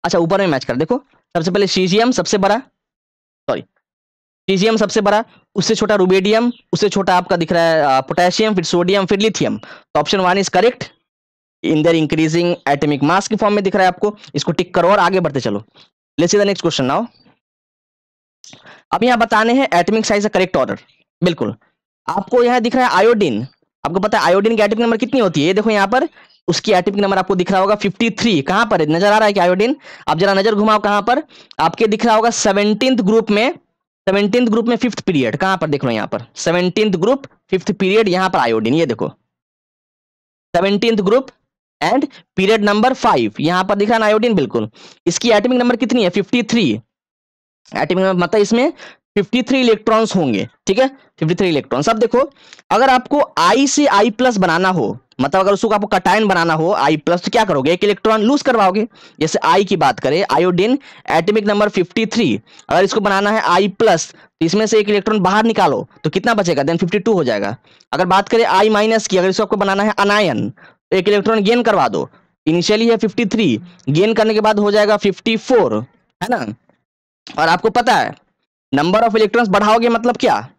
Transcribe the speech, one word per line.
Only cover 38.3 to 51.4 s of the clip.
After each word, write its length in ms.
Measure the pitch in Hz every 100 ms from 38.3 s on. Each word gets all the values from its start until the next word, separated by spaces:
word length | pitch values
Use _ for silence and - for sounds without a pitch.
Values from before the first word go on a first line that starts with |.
पर 80 | 175
आयोडीन, 360 | 120 113 110
ये 120 | 147 160
देखो 220 | - 90 - _ _ _ _ _ _ _ _ _ _ _ _ _
सेवनटीन्थ 460 | 175 190 202 233 220
ग्रुप 280 | 190 240 269 _ _ _ _ _
and 260 | 156 247 285 - _ -
period 260 | 190 220
number 280 | 208 208 240 262
five, 440 | 240 165 110 -
यहाँ 240 | 147 180
पर 100 | 185
दिख 140 | 196 208
रहा 80 | 233
है 40 |
ना 60 | 214
आयोडीन, 280 | 214 240
बिल्कुल। 340 | 202 127 120 110 _ - _ -
इसकी 240 | 175 240
एटॉमिक 280 | 208 247 254
नंबर 180 | 240 226
कितनी 280 | 240 240
है? 60 | 185
फिफ्टी 320 | 190 190 247
थ्री। 260 | 233 233 170 107 - _ _ _ _ _ _ _ _
एटॉमिक 260 | - 151 180
नंबर 240 | 190 185
मतलब 180 | 285 220
इसमें 320 | 208 233 277 - - - _
फिफ्टी 280 | - 196 240
थ्री 180 | - 262
इलेक्ट्रॉन्स 540 | 247 214 220 220 226 190
होंगे, 320 | 147 104 - _ -
ठीक 120 | 190
है, 100 | 262 269 _ _
फिफ्टी 160 | 160
थ्री 140 | 175